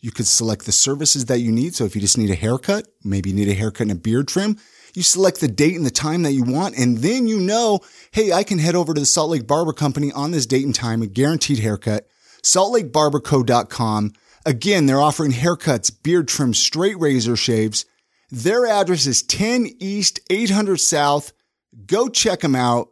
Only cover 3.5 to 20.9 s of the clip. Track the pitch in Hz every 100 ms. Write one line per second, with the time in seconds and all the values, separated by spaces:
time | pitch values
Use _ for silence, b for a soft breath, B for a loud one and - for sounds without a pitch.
3.5 | 98 110 - 107 90 107 117 143 - 202
4.5 | 208 B B B - 175 180 190 180 147
5.5 | 101 147 175 143 - 151 165 160 139 123
6.5 | 135 196 127 123 113 147 254 233 220 185
7.5 | 220 233 196 B B B - 220 175 202
8.5 | 185 160 175 156 151 139 - 156 160 110
9.5 | 143 165 - 147 139 143 139 147 170 113
10.5 | 127 139 117 120 113 110 101 139 165 -
11.5 | 135 107 101 - 107 - b b b -
12.5 | 185 202 240 156 151 151 143 - 143 123
13.5 | 120 - - 113 107 107 b b b 160
14.5 | 127 170 196 139 135 151 - 151 120 160
15.5 | 175 - 120 - - 151 175 139 - 135
16.5 | 110 - 156 190 196 156 131 113 117 -
17.5 | 113 110 107 - _ _ _ _ 127 120
18.5 | 226 240 208 180 175 139 123 - - 214
19.5 | 247 220 - 190 202 185 - _ 190 226
20.5 | 196 208 175 -